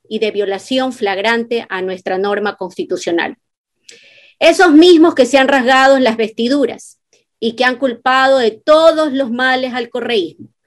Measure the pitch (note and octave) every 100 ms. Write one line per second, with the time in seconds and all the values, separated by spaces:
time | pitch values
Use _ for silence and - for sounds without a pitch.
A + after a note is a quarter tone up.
0 | _ G#3+ G#3+ G#3 G3+ G3 - C4 C4 A#3+
1 | G3+ F#3+ G#3 A#3 A#3 A#3 - F#3 F#3 F#3
2 | F#3+ F#3 G3+ G3+ G#3 G3 F#3 - E3+ F3+
3 | F#3 E3+ D#3 - _ _ _ _ _ -
4 | _ _ _ _ D#4+ E4 F4+ D4 F4+ E4
5 | E4 - B3 C#4 C4+ C#4 A#3+ C4 C4+ C4+
6 | B3 A3+ A3 - A#3 C#4+ C4+ - - _
7 | _ _ _ _ A3+ A3+ B3+ B3 C4+ A#3
8 | B3+ C4 C4 C4+ A#3 A3 - D#4 E4 D#4+
9 | D#4 C4 C4+ A#3+ B3+ B3+ B3+ B3 A#3+ B3
10 | A#3 A#3 D#3+ - - _